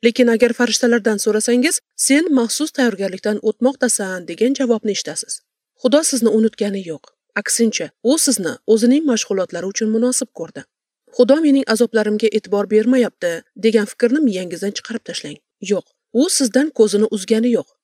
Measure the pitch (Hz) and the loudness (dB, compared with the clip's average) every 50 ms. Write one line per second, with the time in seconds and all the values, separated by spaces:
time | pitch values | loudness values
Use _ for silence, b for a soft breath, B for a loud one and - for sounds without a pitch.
0 | - 240 226 - 254 240 233 220 240 240 233 - 247 240 214 - - 233 233 240 | 2 0 4 4 2 4 4 2 2 2 2 0 -2 -2 0 0 2 2 2 2
1 | 196 233 220 202 - 226 208 214 214 - 240 247 247 320 370 - _ _ _ - | 2 0 -2 0 -2 -2 -2 -2 0 0 0 2 2 0 -2 -4 _ _ _ -6
2 | - - 269 285 330 370 302 254 233 226 - - 294 311 - - 262 240 208 185 | 0 2 2 2 2 2 2 0 0 0 -2 -6 -6 -6 -2 -2 -2 -2 0 -2
3 | 196 190 180 190 - 214 214 208 - 220 214 _ - 170 180 - - 240 - - | -6 -6 -6 -4 -4 -4 -4 -2 -2 -4 -4 _ 0 -2 0 0 -2 -2 -2 -2
4 | 208 190 185 185 180 165 170 165 214 254 277 - 277 233 233 214 - 214 196 - | -4 -6 -8 -10 -8 -10 -4 0 0 0 0 0 0 0 0 0 0 -4 -6 -4
5 | - - 151 - - - - - _ _ _ _ _ _ _ _ _ 254 214 294 | -6 -8 -10 -10 -12 -12 -14 -16 _ _ _ _ _ _ _ _ _ 2 2 2
6 | 320 - - 254 220 226 202 220 220 220 - - 208 208 196 196 190 170 160 143 | 2 2 -2 0 0 2 2 2 0 0 -2 -2 -6 -4 -4 -6 -8 -10 -12 -14
7 | _ - _ _ _ _ _ - 214 - - - 233 226 202 - 170 143 _ _ | _ -20 _ _ _ _ _ -8 -6 -4 -2 0 0 0 0 -2 -8 -8 _ _
8 | _ 220 277 320 - - 247 202 190 160 123 - _ - 220 226 208 240 254 294 | _ 0 0 2 2 0 0 -2 -2 -6 -6 -8 _ 2 2 4 4 4 4 4
9 | 320 294 240 214 - - - 190 185 175 - 170 170 190 196 - 226 220 220 226 | 2 0 -2 -2 -2 -4 -4 -4 -4 -4 -6 -8 -8 -8 -6 -4 -4 -2 0 0
10 | 226 247 254 - 269 - _ - 165 165 - 143 135 _ _ _ _ _ _ _ | 0 0 -2 -2 -6 -8 _ -14 -14 -12 -12 -16 -18 _ _ _ _ _ _ _
11 | _ _ - - 247 208 269 311 330 302 269 277 262 - 226 214 240 226 - 226 | _ _ 0 0 4 4 4 4 6 4 4 4 2 0 0 0 0 0 0 0
12 | 214 214 214 214 220 220 - 220 - - 196 202 202 190 208 214 220 240 254 262 | 0 0 -2 0 0 0 0 -2 -4 -2 -2 -2 -2 2 2 2 4 4 2 2
13 | 240 190 _ _ - 175 170 165 - _ _ - 190 226 214 226 208 202 - _ | 2 0 _ _ -6 -4 -4 -6 -10 _ _ 0 0 2 2 2 0 0 -6 _
14 | - 233 240 302 311 254 196 185 185 175 170 170 185 202 202 - - - 233 226 | -2 0 0 2 0 0 0 -2 -6 -8 -8 -6 -6 -8 -8 -8 -12 -10 -12 -12
15 | _ - 165 - - 147 147 - _ _ _ _ - 180 202 185 - _ _ _ | _ -10 -14 -12 -12 -14 -16 -18 _ _ _ _ -4 -4 -4 -4 -4 _ _ _
16 | _ _ _ 226 277 370 - - 277 240 190 254 285 311 - - 220 214 180 202 | _ _ _ 0 0 2 2 0 -2 0 2 0 0 0 4 2 2 4 4 2
17 | 214 214 - 208 185 - 220 220 226 247 240 196 143 _ _ _ | 0 0 -2 -4 -2 -2 0 0 2 2 0 0 -2 _ _ _